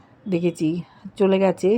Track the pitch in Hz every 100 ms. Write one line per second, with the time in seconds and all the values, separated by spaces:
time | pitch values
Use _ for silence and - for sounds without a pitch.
0 | - _ 208 170 175 170 160 175 - -
1 | 190 - 196 190 190 180 185